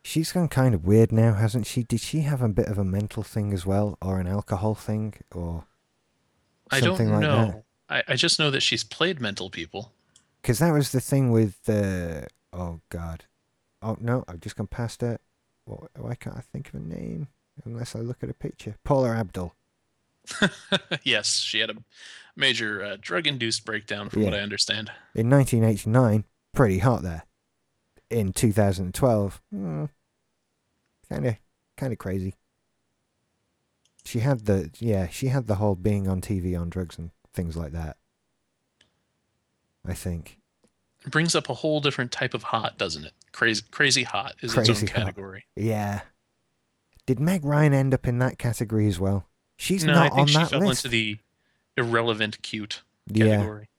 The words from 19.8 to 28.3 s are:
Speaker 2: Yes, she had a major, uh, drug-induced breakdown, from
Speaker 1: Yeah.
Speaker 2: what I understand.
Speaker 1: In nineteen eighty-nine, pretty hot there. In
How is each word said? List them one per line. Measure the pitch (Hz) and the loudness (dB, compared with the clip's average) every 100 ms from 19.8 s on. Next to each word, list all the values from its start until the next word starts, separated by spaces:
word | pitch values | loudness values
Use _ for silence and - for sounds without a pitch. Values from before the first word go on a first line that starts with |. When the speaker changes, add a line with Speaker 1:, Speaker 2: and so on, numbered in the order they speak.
| _ _ _ _ - - 202 - - 190 - 165 | _ _ _ _ -16 -2 -2 -2 -4 -4 -4 -4
Speaker 2:
Yes, | 135 110 - | 0 0 0
she | - - 110 | -2 -2 -2
had | 110 | -2
a | 110 - - - - - | -6 -16 -20 -20 -20 -20
major, | - 135 117 110 104 | -2 0 0 -2 -4
uh, | 101 101 | -8 -10
drug-induced | - 175 151 135 117 110 | -4 -2 -2 -2 -4 -4
breakdown, | - 107 - 104 101 | -6 -8 -6 -8 -4
from | 104 | 0
Speaker 1:
Yeah. | 104 | 0
Speaker 2:
what | 101 | 0
I | |
understand. | 104 101 - 107 107 - _ | -4 -4 -2 -4 -8 -14 _
Speaker 1:
In | - 113 | -2 4
nineteen | 139 127 120 | 6 6 4
eighty-nine, | 110 104 107 120 120 107 - _ _ | 4 2 2 4 4 2 0 _ _
pretty | - 120 92 | 2 4 4
hot | 127 113 | 2 2
there. | 90 80 - _ _ _ _ _ _ _ _ | -2 -10 -14 _ _ _ _ _ _ _ _
In | 117 95 | -2 0